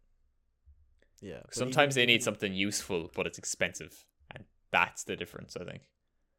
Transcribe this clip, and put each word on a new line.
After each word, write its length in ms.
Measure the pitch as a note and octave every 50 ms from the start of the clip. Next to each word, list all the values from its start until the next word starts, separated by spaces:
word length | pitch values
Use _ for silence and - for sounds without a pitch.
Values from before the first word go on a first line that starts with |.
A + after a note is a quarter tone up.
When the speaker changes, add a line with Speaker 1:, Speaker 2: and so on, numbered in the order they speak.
| _ _ _ _ _ _ _ _ _ _ _ _ _ - - _ - _ _ _ _ _ _ -
Speaker 1:
Yeah, 200 | G#2+ F#2+ D#2+ A#1 -
but 80 | - -
Speaker 2:
Sometimes 400 | A2 B2 B2+ B2+ D3+ C#3+ C#3 C3+
Speaker 1:
even, 40 | C3
Speaker 2:
they 40 | A#2+
need 60 | A#2+ A#2
Speaker 1:
even 80 | A2+ -
Speaker 2:
something 300 | A2+ G#2 - G#2+ G2 F#2+
useful, 560 | F#2+ G2 G#2 G#2+ - - - G2 E2+ E2 F2+ -
but 100 | - F2
it's 120 | E2+ -
expensive, 680 | - - - - - F#2 F2 - - D#2 E2 - - - _ _ _ _ -
and 120 | - - G#2 _ _ _ _ -
that's 320 | - F2 F2 - - - -
the 100 | - F#2+
difference, 400 | E2+ F2 - - - - - -
I 60 | - F2+
think. 180 | F2+ - - - _ _ _ _ _ _ _ _ _ _